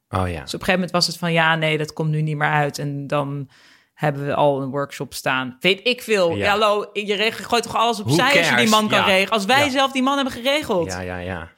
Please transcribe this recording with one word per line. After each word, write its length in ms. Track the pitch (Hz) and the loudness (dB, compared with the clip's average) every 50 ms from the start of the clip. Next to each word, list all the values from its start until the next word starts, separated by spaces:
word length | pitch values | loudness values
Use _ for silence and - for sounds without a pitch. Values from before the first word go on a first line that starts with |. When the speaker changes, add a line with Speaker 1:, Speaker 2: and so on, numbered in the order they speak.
| _ _ | _ _
Speaker 1:
Oh 100 | - 95 | -2 -2
ja. 60 | 92 | -2
Speaker 2:
Dus 40 | 90 | 0
op 60 | 85 78 | -2 -6
een 60 | 65 - | -8 -8
gegeven 220 | - - - - 185 | -10 -6 0 0 0
moment 180 | 180 185 170 | 0 0 0
was 160 | - 175 - - | 0 -2 -2 -2
het 100 | 160 - | -4 -4
van, 160 | - 170 165 | -4 0 2
"Ja, 220 | 165 160 160 165 | 2 4 4 2
nee, 220 | 160 156 156 156 151 | 2 2 0 0 0
dat 160 | 156 151 - | -2 -4 -4
komt 160 | - 160 156 | -4 -2 0
nu 120 | 151 156 | 0 0
niet 160 | 156 151 151 147 | 0 -2 -2 -2
meer 120 | 151 151 | 0 2
uit." 300 | 151 151 147 143 143 - | 2 2 2 0 -2 -4
En 280 | 147 147 143 143 143 139 | -6 -6 -6 -6 -6 -4
dan 420 | 151 147 143 139 143 143 139 - _ _ _ - - _ _ _ _ | -2 -2 -2 -2 -6 -8 -8 -10 _ _ _ -20 -20 _ _ _ _
hebben 320 | - - 156 139 139 143 | -2 -2 -2 -2 -2 -4
we 80 | 143 135 | -2 0
al 280 | - 147 147 139 131 | 2 2 2 2 2
een 80 | 135 135 | -4 -4
workshop 440 | 127 143 143 139 - - 143 123 - | -4 -6 -6 -6 -8 -12 -12 -10 -10
staan. 440 | - - 151 135 131 131 127 123 - | -6 -4 -2 -2 -2 -2 -4 -8 0
Weet 280 | - 180 196 190 - 247 | 2 2 2 2 0 -2
ik 140 | 247 247 | -2 -2
veel. 340 | - - 220 202 180 170 170 | -2 -2 2 2 2 2 2
Speaker 1:
Ja. 140 | 202 196 202 | 0 2 2
Speaker 2:
Hallo, 400 | 202 208 220 208 208 208 - - - | 2 2 2 2 2 0 -2 -6 -8
je 220 | 208 208 196 208 | -8 -4 -4 -2
regelt, 320 | 190 214 226 - - 285 - | 0 0 -2 -2 -4 -6 -2
gooit 160 | - 233 226 | -2 -2 -2
toch 120 | - - | -2 -2
alles 220 | 214 226 233 233 202 | 0 0 0 0 -2
Speaker 1:
Who 120 | 214 147 | -2 0
Speaker 2:
opzij 160 | 139 175 247 | 2 2 4
als 80 | 269 285 | 4 4
je 60 | 175 | 4
die 80 | 170 156 | 4 4
Speaker 1:
cares? 200 | 135 120 120 220 | 4 2 4 4
Speaker 2:
man 180 | 220 214 214 214 | 4 4 4 2
kan 120 | 220 - | 2 2
Speaker 1:
Ja. 60 | - | 4
Speaker 2:
regelen. 280 | - 190 185 196 202 226 | 4 4 2 2 2 0
Als 120 | 220 196 | -2 2
wij 200 | 190 254 277 294 | 2 2 2 2
Speaker 1:
Ja. 60 | 294 | 2
Speaker 2:
zelf 200 | 254 277 269 269 | 2 2 0 2
die 120 | 262 269 254 | 2 0 0
man 120 | 269 285 | 0 0
hebben 180 | 277 269 262 - | 0 -2 -4 -4
geregeld. 580 | 247 233 262 277 311 302 - 220 180 165 92 | -4 -2 -2 -2 -2 -2 0 0 0 0 -2
Speaker 1:
Ja, 80 | 90 90 | -4 -6
ja, 180 | 92 90 90 90 | -6 -6 -6 -6
ja. 340 | 90 90 95 85 80 82 _ | -6 -6 -6 -8 -8 -12 _